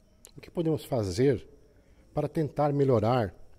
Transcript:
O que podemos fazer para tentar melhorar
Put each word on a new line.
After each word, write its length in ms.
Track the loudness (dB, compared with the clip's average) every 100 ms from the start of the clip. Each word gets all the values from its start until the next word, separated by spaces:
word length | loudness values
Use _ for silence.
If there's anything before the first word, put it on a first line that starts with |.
| _ _ -20 -20
O 60 |
que 80 | -10
podemos 360 | -4 -2 -2 -2
fazer 640 | -2 -2 0 2 0 -4 -20 _ _ _ -20 -10
para 140 | -6 -4
tentar 460 | -4 -4 -2 0
melhorar 600 | 2 2 4 2 0 -2 -6 -20